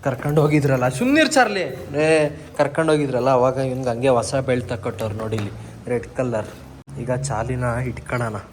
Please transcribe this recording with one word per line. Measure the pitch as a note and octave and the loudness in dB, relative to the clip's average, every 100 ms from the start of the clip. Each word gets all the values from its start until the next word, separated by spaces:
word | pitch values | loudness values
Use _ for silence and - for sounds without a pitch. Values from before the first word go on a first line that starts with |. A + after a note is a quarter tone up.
| C#3+ | -2
ಕರ್ಕೊಂಡು | B2+ D3 D3+ D3 | -2 0 2 4
ಹೋಗಿದ್ರಲ್ಲ, | D3+ C#3 C3 B2+ - | 4 2 2 0 0
ಸುಮ್ನಿರ್ | B3+ D4 D4+ C#4 | 2 4 4 4
ಚಾರ್ಲಿ, | A3+ G3 D3+ B2+ - C#3 | 4 2 -4 -8 -6 0
ಏ, | D#3 D#3+ D3 D3+ - - | 4 4 2 -2 -12 -2
ಕರ್ಕೊಂಡು | C#3+ D#3 D#3+ D#3 | 0 2 2 2
ಹೋಗಿದ್ರಲ್ಲ, | C#3 B2 B2+ C3 | 2 2 4 4
ಅವಾಗ | B2+ B2+ C3+ | 4 2 -2
ಇವ್ನಿಗೆ | B2+ B2+ | -2 -2
ಹಂಗೆ | A#2 C3+ A#2+ | 0 4 4
ಹೊಸ | G#2+ C#3 B2+ | 2 -2 0
ಬೆಲ್ಟ್ | B2 G#2 | -2 -2
ತಕ್ಕೊಟ್ಟವ್ರು | A#2 A#2+ G#2+ A2+ G#2+ | -6 -6 -4 -6 -4
ನೋಡಿ | A2 G#2+ | -4 -4
ಇಲ್ಲಿ, | G2+ - - - - | -6 -10 -16 -14 -4
ರೆಡ್ | A#2+ - - | -4 -4 -4
ಕಲರ್. | B2+ A2 G2+ - - - - - | -2 -2 -6 -14 -20 -20 -16 -10
ಈಗ | - D#3 - | -4 -2 -2
ಚಾರ್ಲಿನ | G#2+ A#2+ B2+ B2 A#2 B2+ | -4 -2 -2 -2 -2 -4
ಇಟ್ಕೊಳ್ಳೋಣ. | G#2+ - B2 - G3+ - | -6 -6 -4 -2 -6 -10